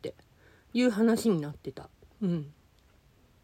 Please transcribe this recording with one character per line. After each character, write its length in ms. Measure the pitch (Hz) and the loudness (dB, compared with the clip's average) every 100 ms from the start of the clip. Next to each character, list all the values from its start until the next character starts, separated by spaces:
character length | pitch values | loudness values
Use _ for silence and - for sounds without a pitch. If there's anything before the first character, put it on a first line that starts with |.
て 120 | - - _ _ - _ _ | -14 -14 _ _ -20 _ _
い 100 | 233 | 0
う 80 | 247 | 2
話 380 | 202 226 226 226 | 4 2 2 2
に 120 | 170 | 0
な 80 | 147 | -2
っ 40 | - | -10
て 160 | - | -14
た。 180 | - - _ - - | -14 -16 _ -20 -6
う 60 | 196 | -2
ん。 260 | 170 143 - _ _ _ _ _ _ _ _ | -2 -6 -14 _ _ _ _ _ _ _ _